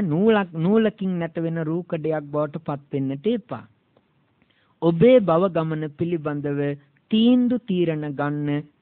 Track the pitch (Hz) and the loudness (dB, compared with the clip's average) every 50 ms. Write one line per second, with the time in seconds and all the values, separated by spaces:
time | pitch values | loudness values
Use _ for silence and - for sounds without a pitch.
0 | 208 160 147 170 202 226 220 208 196 175 165 165 160 185 214 226 220 208 214 - | 0 0 0 2 4 4 4 2 0 -2 -4 -2 0 2 2 4 2 0 -2 -2
1 | 196 190 185 175 165 165 165 170 165 165 165 165 160 156 165 175 170 - 175 160 | -4 -4 -2 -4 -4 -6 -6 -4 -4 -4 -4 -4 -4 -4 -4 -4 -4 -6 -6 -4
2 | 151 160 156 151 147 143 143 147 151 147 151 165 - - 147 143 - - - 139 | -4 -2 -4 -4 -6 -4 -4 -4 -4 -4 -6 -8 -8 -8 -8 -8 -8 -6 -6 -4
3 | 135 131 135 143 - 214 247 214 - - 135 110 110 - _ _ _ _ _ _ | -4 -4 -4 -4 -2 -2 -2 -2 -4 -10 -14 -14 -14 -18 _ _ _ _ _ _
4 | _ _ _ _ _ _ _ _ _ _ _ _ _ _ _ - 165 170 170 165 | _ _ _ _ _ _ _ _ _ _ _ _ _ _ _ -2 0 0 4 6
5 | 220 247 254 247 202 170 160 165 190 190 160 165 160 160 160 156 156 151 147 - | 6 8 8 6 6 4 2 2 2 0 0 -2 -2 -2 -4 -4 -6 -6 -6 -6
6 | 175 170 175 160 143 151 147 147 139 147 143 143 143 143 143 143 _ _ _ _ | -4 -4 -4 -4 -4 -4 -6 -4 -4 -4 -4 -2 -2 -4 -4 -8 _ _ _ _
7 | _ - 220 220 226 240 254 247 247 233 254 226 - - 185 180 175 165 160 151 | _ -2 0 2 4 4 4 4 4 2 0 -2 -2 -2 0 0 0 0 -2 -4
8 | 151 147 139 139 143 143 147 147 147 147 143 147 156 - _ _ | -4 -6 -4 -4 -4 -4 -2 -2 -2 -2 -2 -2 -4 -8 _ _